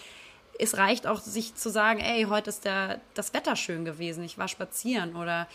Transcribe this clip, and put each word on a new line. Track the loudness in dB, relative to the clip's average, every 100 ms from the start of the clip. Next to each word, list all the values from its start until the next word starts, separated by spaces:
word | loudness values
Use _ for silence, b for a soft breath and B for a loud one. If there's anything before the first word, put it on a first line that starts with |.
| B B B B -10 -2
es | 0 4
reicht | 4 4 2
auch, | -2
sich | -2 -4 -4
zu | -4 -2
sagen, | 4 4 4
"Ey, | 2 2 4
heute | 2 0
ist | -2 0
der, | 0 0 -2 -8
das | -6 -2 -2
Wetter | 0 0
schön | 0 -4 -4
gewesen, | -4 -6 -6
ich | -8 -6
war | -6
spazieren" | -6 -8 -4 0 0 -2 -4
oder | -2 -2 -2